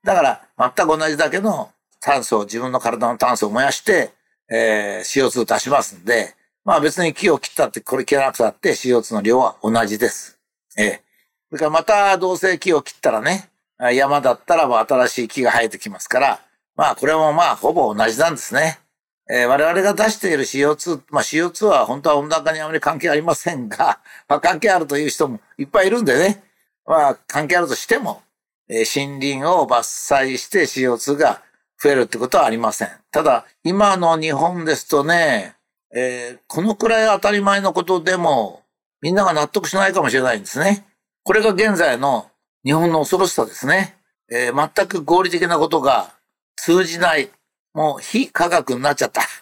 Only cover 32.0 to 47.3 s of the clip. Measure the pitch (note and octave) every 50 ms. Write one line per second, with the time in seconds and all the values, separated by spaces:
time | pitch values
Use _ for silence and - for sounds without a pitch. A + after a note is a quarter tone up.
32 | A#2+ - - A2+ A#2+ B2+ - F#3 D3 A#2 A2+ A2+ A#2 A2 - - A2 - - _
33 | _ _ - D3 D#3 D3+ B2+ A2+ - _ _ _ _ E3 F#3 G3 G#3 G3+ F#3+ F#3
34 | F3 E3 E3 D#3+ D#3 D#3+ D3 C#3 D#3 F3 F#3 F3 E3 D#3 D3+ - - - - C#3+
35 | C#3+ D#3 E3+ E3+ E3 D3+ B2+ G#2+ F#2 E2+ _ _ _ _ _ _ _ _ - A#2+
36 | B2+ B2+ B2 B2 A#2+ A#2+ B2 _ _ _ - D#3+ F3+ A3+ G3+ - A3+ A3+ A3+ A3
37 | A3 A3 G3+ F#3+ - G3+ G#3 G3+ G3+ G3+ G3+ G3+ G3 F#3+ D#3 F#3 F3 F3+ F#3 F3+
38 | D#3+ F3+ F#3 F3+ E3+ D#3+ C#3+ B2 G#2+ F#2+ - - _ _ _ _ _ _ _ _
39 | - D#3 F#3 G3+ G3 F#3 E3 D3+ D3 D3 - - - - - F#3+ G3 G3 F#3+ F#3+
40 | D#3 B2 A2+ C3+ B2+ B2+ A#2 G#2 F#2+ - - C3 D#3+ G3 G3+ G3 - _ _ _
41 | _ _ _ _ _ - A3+ G#3+ G#3+ A3 G3 F3+ G#3+ A3 G3+ E3 E3+ D3 B2 A#2+
42 | C3+ C#3 C3 A2 - _ _ _ _ _ _ _ _ C3 D3 D#3+ E3+ E3+ E3 D#3
43 | D3 - - F3+ F#3+ F3 - - A#2 - - - - C#3 E3 F#3+ F#3+ - _ _
44 | _ _ _ _ _ _ A#2 A#2+ B2 A#2+ B2 C#3+ D3+ D#3 _ - F#3+ F3+ G3+ F3
45 | D3 D3 E3+ F3+ F#3+ F3+ E3+ E3+ F3+ E3+ F3 D3+ D#3+ D#3+ F3 D#3 B2+ C#3 B2+ A2
46 | F#2 - _ _ _ _ _ _ _ _ _ - - - E3+ F#3 F#3 D#3+ E3+ E3+
47 | F3+ E3+ D#3+ D3+ C3 -